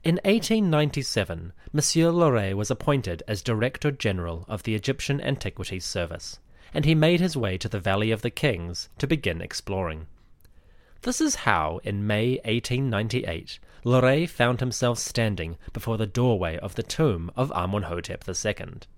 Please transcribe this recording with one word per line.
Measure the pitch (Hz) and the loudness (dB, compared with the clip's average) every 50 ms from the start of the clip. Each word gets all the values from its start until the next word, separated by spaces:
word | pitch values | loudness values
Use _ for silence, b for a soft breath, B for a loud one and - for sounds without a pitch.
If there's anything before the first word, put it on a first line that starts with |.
| - | 2
In | 165 165 185 - | 2 0 2 4
eighteen | 196 208 226 - - 226 220 208 180 | 2 2 2 4 2 2 4 4 4
ninety-seven, | 156 151 151 143 - 147 131 - - 110 95 - 85 82 85 90 - B B B | 4 4 4 2 0 -2 -4 0 0 0 0 0 -4 -8 -8 -12 -14 B B B
Monsieur | B 147 143 - - 165 165 170 | B 0 0 2 4 4 4 4
Loret | 170 175 170 151 123 113 101 95 98 | 6 6 6 6 6 4 2 2 0
was | 101 107 - | 0 0 -2
appointed | 131 - - - 143 135 117 92 85 80 - | -2 0 2 2 2 2 2 -2 -6 -6 -4
as | - 107 98 | -4 -4 -2
Director | - - 113 110 113 135 - - - 151 | 0 0 0 2 2 0 -2 0 -2 -2
General | 139 - - 107 95 90 85 85 82 82 92 - | -2 0 0 0 0 0 -2 -4 -6 -6 -6 -6
of | 110 98 - | -8 -6 -2
the | 113 110 | -2 -2
Egyptian | 104 - - 127 - - - 139 - | -2 0 -2 -2 -2 -2 -2 -2 -2
Antiquities | - - 139 - - 101 - - 90 - 95 92 - | 0 -2 -4 -2 -4 -8 -6 -6 -8 -6 -6 -8 -8
Service, | - - 95 85 85 85 80 - - - - _ b b b b b b | -4 -4 -4 -4 -4 -6 -12 -12 -14 -16 -16 _ b b b b b b
and | 156 151 | 2 4
he | 160 165 | 4 6
made | 156 156 165 175 165 | 6 6 6 6 4
his | 180 180 - | 4 2 2
way | 135 113 98 95 | 0 0 0 0
to | 95 - - | -2 -2 -2
the | - 101 | -4 0
Valley | 87 98 95 101 107 110 | 2 2 2 4 4 2
of | 113 107 | 0 0
the | - 120 | -2 -4
Kings | - - - 143 107 87 85 85 87 - - - - | -2 0 0 0 0 0 -4 -6 -6 -8 -10 -14 -4
to | - - | -4 0
begin | 151 165 147 - 92 82 82 | 0 0 0 0 -2 -2 -2
exploring. | 87 - - - - - 95 95 92 82 78 78 80 - - - - _ - _ - b b b b b b b b b b b | -6 -8 -8 -10 -6 -4 -2 -2 -2 -4 -6 -8 -12 -16 -18 -20 -20 _ -20 _ -20 b b b b b b b b b b b
This | - 240 247 - | -6 -4 -2 0
is | 320 294 277 | 0 0 0
how, | - - - 104 82 78 76 85 - - | 0 2 2 2 2 2 -2 -4 -4 -6
in | 101 101 101 104 | -4 -4 -2 0
May | 104 104 104 113 123 131 - - | 0 0 2 2 0 0 -2 -2
eighteen | 113 110 117 - - 123 127 135 131 | -2 -2 -2 -2 -2 -2 -2 0 0
ninety-eight, | 110 101 110 107 113 127 - - 82 82 - - - - b b b b b | 0 -2 -2 -2 -2 -4 -4 -4 -6 -8 -8 -12 -16 -16 b b b b b
Loret | 120 123 127 123 127 135 151 170 170 | 4 4 6 6 6 4 4 0 -2
found | - - 123 120 123 113 | 0 2 2 2 2 0
himself | 127 127 113 - 127 120 117 - | -2 -4 -2 0 0 0 0 -2
standing | - - - 120 113 107 101 85 82 80 85 B B B | -6 -4 -2 0 0 0 0 -2 -6 -8 -8 B B B
before | B 113 - 117 113 | B -6 -4 -2 0
the | 104 110 | 0 -2
doorway | 101 - 120 123 127 113 95 90 82 80 | -2 0 2 2 4 2 2 0 -2 -2
of | 85 - 101 - | -4 -8 -6 -6
the | - 113 | -6 -6
tomb | - - - 160 143 98 85 82 90 - | -4 0 2 2 2 2 0 -4 -6 -2
of | 120 131 143 | -2 -4 -2
Amunhotep | - 82 87 92 101 104 90 80 85 87 - - 95 - - | 0 -2 0 0 -2 -2 -2 -4 -6 -6 -6 -8 -10 -10 -8
the | - 90 | -8 -8
second. | - - 107 101 - - - - 95 - - - | -2 -2 -2 -4 -4 -8 -12 -12 -14 -16 -18 -20